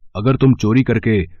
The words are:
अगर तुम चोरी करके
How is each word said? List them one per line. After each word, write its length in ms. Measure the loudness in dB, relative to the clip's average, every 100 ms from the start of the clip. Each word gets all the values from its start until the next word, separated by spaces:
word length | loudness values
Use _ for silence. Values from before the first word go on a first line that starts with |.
| -16 -6
अगर 200 | -2 2
तुम 180 | 2
चोरी 300 | 2 0 0
करके 380 | 0 -2 0 -2 -2 -8